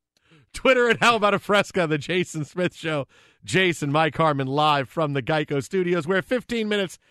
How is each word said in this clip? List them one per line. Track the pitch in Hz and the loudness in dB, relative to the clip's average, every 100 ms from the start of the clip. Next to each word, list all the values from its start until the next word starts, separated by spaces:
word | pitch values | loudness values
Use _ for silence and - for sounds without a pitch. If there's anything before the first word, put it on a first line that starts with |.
| _ _ _ 160 _ | _ _ _ _ _
Twitter | - 262 254 240 | -2 2 4 2
at | 226 | 2
How | 226 233 | 2 4
About | 202 | 2
a | 196 | 0
Fresca, | - 202 190 - 165 | 0 0 0 -2 0
The | 151 | -2
Jason | 135 180 175 160 | -2 -4 -4 -6
Smith | 143 175 180 - | -8 -4 -4 -4
Show. | 165 156 131 _ _ _ | -6 -6 -6 _ _ _
Jason, | 107 170 185 160 147 | -2 2 2 0 0
Mike | 147 160 - | 2 0 2
Harmon, | 160 139 131 | 0 2 -2
live | 139 151 143 127 | 0 2 2 -2
from | - 151 | -2 -2
the | 139 | -2
Geico | 117 156 151 143 | -2 -2 -2 -4
Studios, | 127 190 175 175 147 | -2 -2 0 -2 0
where | 190 | -2
fifteen | - 247 - 240 214 | -2 -4 -4 -4 -2
minutes | 208 190 - _ | -2 -4 -8 _